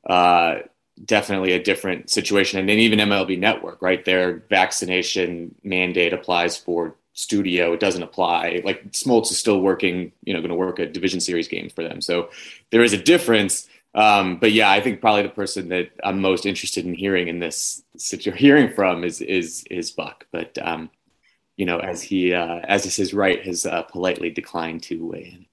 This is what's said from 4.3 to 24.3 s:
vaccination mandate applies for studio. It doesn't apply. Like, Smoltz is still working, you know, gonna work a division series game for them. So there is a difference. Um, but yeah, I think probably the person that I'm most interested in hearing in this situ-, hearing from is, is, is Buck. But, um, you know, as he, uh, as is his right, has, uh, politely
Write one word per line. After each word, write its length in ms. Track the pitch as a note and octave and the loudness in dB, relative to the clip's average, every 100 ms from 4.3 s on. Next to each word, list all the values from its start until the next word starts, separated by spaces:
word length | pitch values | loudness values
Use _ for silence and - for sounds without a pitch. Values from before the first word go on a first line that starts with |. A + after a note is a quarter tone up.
| F2 _ | -2 _
vaccination 1040 | G2 F#2 - F#2 F#2 F2 F#2+ F2 E2+ E2+ _ | 2 2 0 -2 -2 -2 -2 -2 -4 -12 _
mandate 500 | G2+ F#2 F2+ F2+ E2+ | -4 -2 0 0 0
applies 420 | F2+ - F2 F2 E2+ | 0 -2 0 0 -4
for 400 | - E2+ E2 - _ | -4 -4 -4 -10 _
studio. 600 | - - G#2 F#2+ F2 E2+ | -14 -4 -2 0 0 0
It 60 | E2+ | 0
doesn't 240 | G2+ F2 | 0 -2
apply. 580 | E2+ - F2 E2+ E2+ F2 | -6 -4 0 0 -2 -4
Like, 280 | F#2 F#2 - | -4 -6 -8
Smoltz 400 | - C3+ A#2 A2 | -6 2 2 2
is 60 | F2 | -2
still 220 | A#2 G2+ | 0 2
working, 500 | F#2+ F2+ - F2+ E2+ _ | 2 2 0 -2 -8 _
you 100 | - | -6
know, 80 | F2 | -6
gonna 140 | E2+ F2 | -4 -4
work 240 | F#2 - | -4 -4
a 60 | E2 | -6
division 340 | F2+ F#2 F2+ | -4 -4 -2
series 280 | E2+ E2+ D#2+ | -4 -4 -4
game 220 | - - | -8 -10
for 140 | - | -10
them. 160 | E2 - | -10 -8
So 300 | - F2 - - - - _ | -4 -4 -4 -14 -20 -20 _
there 120 | A2+ | 6
is 100 | A#2 | 6
a 40 | G2+ | 4
difference. 680 | - E3+ D3 A2 G2 - - _ _ - | 4 4 6 2 2 -2 -8 _ _ 4
Um, 420 | G#2+ G2+ F#2 F2 | 6 6 2 2
but 140 | A2+ | 4
yeah, 200 | G#2+ G#2 | 6 4
I 100 | G2 | 4
think 200 | B2 G2 | 2 0
probably 220 | A2+ G#2 | 2 2
the 60 | G2 | 0
person 400 | - G2 - F2 | -4 -6 -6 -4
that 220 | F2+ F2 - | -4 -4 -6
I'm 160 | G2 F#2+ | -4 0
most 260 | F#2+ F#2 G2+ | 2 0 0
interested 400 | F#2 - - F2 | -4 -6 -6 -6
in 100 | F2 | -4
hearing 320 | G2 F#2 F2 | 0 0 -2
in 120 | E2+ | -4
this 440 | E2+ - - - _ - | -6 -6 -8 -8 _ -12
situ-, 360 | - - G2+ | -8 -6 -6
hearing 420 | - C#3 D3 B2 | 4 6 8 6
from 300 | - F#2+ F2 | 2 0 0
is, 180 | F2 E2+ | -4 -6
is, 420 | - F#2 E2 - - | -2 -2 -2 -10 -10
is 220 | F2+ D#2+ | -8 -8
Buck. 340 | - - - - | -8 -12 -12 -12
But, 260 | E2 E2 - | -10 -8 -8
um, 280 | - E2 D#2+ _ _ _ _ _ _ - | -8 -8 -10 _ _ _ _ _ _ -6
you 80 | F#2 | -2
know, 100 | E2+ | -2
as 240 | F#2+ F2 | -4 -8
he, 320 | - F#2+ F2+ | -4 0 0
uh, 280 | F2 E2+ E2+ - | 0 -2 -6 0
as 180 | G3+ F#2+ | 0 0
is 80 | - | -2
his 180 | F#2+ | -2
right, 300 | G2 G2 F2+ F#2+ | 0 0 0 -4
has, 200 | E2+ F2+ | -6 -4
uh, 160 | E2+ | -4
politely 480 | E2 F2+ F#2 F2+ E2+ | -6 -4 -2 -2 -6